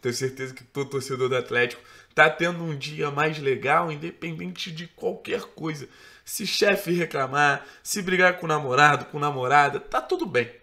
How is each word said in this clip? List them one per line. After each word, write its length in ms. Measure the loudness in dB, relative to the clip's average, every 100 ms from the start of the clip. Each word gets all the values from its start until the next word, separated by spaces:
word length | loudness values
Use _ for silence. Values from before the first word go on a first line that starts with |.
Tenho 140 | -4 -4
certeza 400 | -6 -6 -12 -12
que 80 |
todo 260 | -14 -8 -6
torcedor 400 | -6 -6 -2 0
do 60 | 0
Atlético 480 | 0 0 0 -2 -18 -20 -10 4
tá 120 | 4
tendo 360 | 4 -2 -2
um 120 | -6 -6
dia 360 | -8 -6 -4
mais 260 | 0 0 0
legal, 540 | -2 -2 2 2 2
independente 800 | -6 -10 -10 -10 -8 -10 -10 -12
de 160 | -10 -14
qualquer 540 | -6 -6 -6 -6 -6
coisa. 460 | -6 -10 -8 -8 -12 -18 -20 -20 -12
Se 220 | -8 -4
chefe 440 | 2 2 2 0
reclamar, 720 | -2 0 -2 -2 2 4 2 -4 -18
se 180 | -8 -6
brigar 380 | 0 4 4 4
com 80 | 0
o 20 |
namorado, 560 | 0 2 6 6 6 -2
com 140 | -4
namorada, 600 | -4 -2 4 6 6 2
tá 220 | -4 -4
tudo 240 | -2 -4 0
bem. 260 | 0 -2 -8